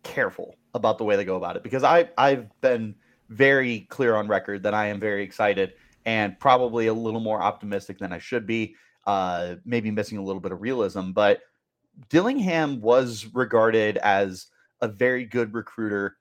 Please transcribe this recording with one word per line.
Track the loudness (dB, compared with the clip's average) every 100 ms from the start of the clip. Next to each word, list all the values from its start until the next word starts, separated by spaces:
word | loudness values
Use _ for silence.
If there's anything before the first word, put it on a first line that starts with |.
careful | -8 -4 -4 -4 -16 -18 _ -2
about | 0 0
the |
way | 2 0
they | 0
go | -4
about | -4 -8
it, |
because | -6 0
I, | 4 4 4 2
I've | 2 2 -4 _
been | 0 0 -4 -12 _ _ _
very | 2 4 6 2 -4 -10
clear | -2 2 2
on | 2
record | -2 -2 -4
that | -2
I | 0 -2
am | -2
very | -4 -4
excited | -6 0 0 2 -2 _ _ _ -4
and | -2 -2 0
probably | 4 4 2 0 0
a |
little | 0 -4 -4
more | -4 -2
optimistic | -2 -4 -8 -8 -8 -12
than | -10
I | -10
should | -6 -6 -2
be, | -4 -4 _ _ _ -2
uh, | -2 -2 -4 -6 -10 -4
maybe | -4 -2
missing | -4 -6 -8
a |
little | -8 -8
bit | -8
of | -8
realism, | -6 -2 -2 -4 -4
but | 2 2 2 _ _ _ _ _ -20 0
Dillingham | 2 2 0 0 0 -2 -2
was | 4 4 4 -6 -8
regarded | -4 2 4 4 4 2 2
as | 2 4 2 -4 -18 _ _ _
a | -8
very | 0 0 0 -4
good | -2 -2
recruiter | -4 -10 -6 -4 -2 -4 _